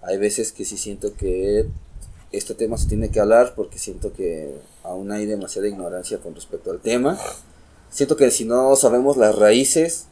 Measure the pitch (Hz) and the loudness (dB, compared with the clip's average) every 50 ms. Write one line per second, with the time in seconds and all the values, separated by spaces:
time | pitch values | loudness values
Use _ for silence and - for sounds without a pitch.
0 | - 90 95 98 101 104 104 - 113 - - - 104 - 104 98 - 104 101 98 | -4 -4 -4 0 0 0 0 -2 -4 -6 -6 -10 -12 -10 -8 -10 -10 -10 -10 -8
1 | - 104 101 - - 95 90 92 95 101 104 107 113 90 - - - - - - | -8 -8 -8 -4 -4 -4 -2 -2 0 0 0 0 0 -2 -4 -12 -14 -16 -18 -18
2 | - - - - - - - 202 - - 113 - 113 110 117 110 - - - 107 | -18 -18 -20 -20 -20 -10 -8 -8 -8 -8 -6 -6 -4 -4 -2 -2 -2 0 0 -2
3 | 113 104 - 110 104 104 110 117 123 123 - - 101 - - - - - 92 - | -2 -2 0 0 2 6 6 6 6 4 0 -8 -8 -8 -8 -12 -12 -12 -10 -10
4 | - 104 - - 95 87 85 80 78 71 69 71 - - - - - 85 90 92 | -10 -10 -8 -6 -6 -6 -6 -6 -10 -12 -14 -16 -18 -20 -20 -18 -14 -12 -10 -10
5 | 98 98 101 107 107 104 107 101 95 95 - - 98 104 101 95 92 87 90 90 | -8 -8 -6 -6 -4 -4 -6 -6 -8 -8 -8 -4 -4 -4 -4 -6 -10 -10 -8 -10
6 | 90 - 110 92 - 90 80 - - - - - - - 95 90 - 113 113 123 | -8 -8 -10 -10 -10 -12 -16 -16 -18 -14 -14 -12 -8 -8 -10 -6 -4 -2 0 0
7 | 127 143 175 - - - - - - - - _ - _ _ _ _ _ - - | 0 0 -2 -2 -8 -12 -12 -14 -18 -20 -20 _ -20 _ _ _ _ _ -4 -4
8 | 143 135 151 - 143 127 - - 117 110 117 127 131 135 135 131 - 127 113 123 | 0 0 4 4 4 4 4 2 -2 0 0 2 4 4 4 6 6 4 4 4
9 | 127 139 143 131 113 107 104 101 104 107 110 123 135 - - 165 160 165 - - | 4 4 4 6 4 4 6 6 6 6 8 6 4 4 2 2 2 2 0 -6
10 | - _ | -10 _